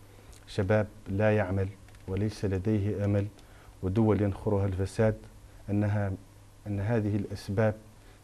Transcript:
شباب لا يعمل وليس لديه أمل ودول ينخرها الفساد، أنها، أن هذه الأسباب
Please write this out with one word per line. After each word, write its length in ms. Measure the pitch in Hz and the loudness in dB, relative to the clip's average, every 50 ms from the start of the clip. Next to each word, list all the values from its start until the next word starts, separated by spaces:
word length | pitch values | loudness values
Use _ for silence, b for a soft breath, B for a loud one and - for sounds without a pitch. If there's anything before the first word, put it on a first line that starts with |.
| B B B B B B B B B - | B B B B B B B B B -10
شباب 400 | - - 101 92 107 107 107 107 - - - - | -4 -2 0 2 4 2 2 0 -6 -14 -10 -6
لا 260 | 98 98 107 107 107 | -2 2 2 4 4
يعمل 320 | 107 101 90 95 95 95 98 104 - - - - - - - | 2 2 0 0 -2 -2 -2 -6 -12 -20 -20 -20 -16 -10 -6
وليس 380 | 95 95 104 107 - - - | -4 -2 -2 -2 -4 -2 -4
لديه 600 | 98 95 95 90 113 110 104 95 104 101 90 101 | -2 -2 0 0 0 0 0 0 -2 -2 0 0
أمل 220 | 101 101 101 101 104 - B B B B B B B B B - | 2 2 2 0 -2 -6 B B B B B B B B B -4
ودول 380 | 92 95 113 113 107 104 95 | -2 2 4 4 4 4 4
ينخرها 440 | 104 101 92 - - 110 104 98 98 | 2 0 -2 -2 -2 0 0 2 0
الفساد، 500 | 101 95 92 98 95 - - 110 110 107 - - - - B B B B B B B | 0 -2 -2 -4 -4 0 2 2 2 2 0 -8 -18 -20 B B B B B B B
أنها، 420 | 101 104 104 104 104 104 101 98 95 - - - - - - - - - - 104 | -2 0 0 2 0 0 0 -2 -4 -6 -10 -16 -20 -20 -20 -20 -20 -14 -8 -6
أن 120 | 101 98 | -4 -2
هذه 360 | 98 107 120 113 107 104 104 | -2 0 0 0 0 0 0
الأسباب 600 | 107 98 - 104 98 - - 101 104 113 107 104 - - - b b b b b b | -2 -2 -4 -8 -10 -6 -4 0 2 2 2 0 -2 -10 -20 b b b b b b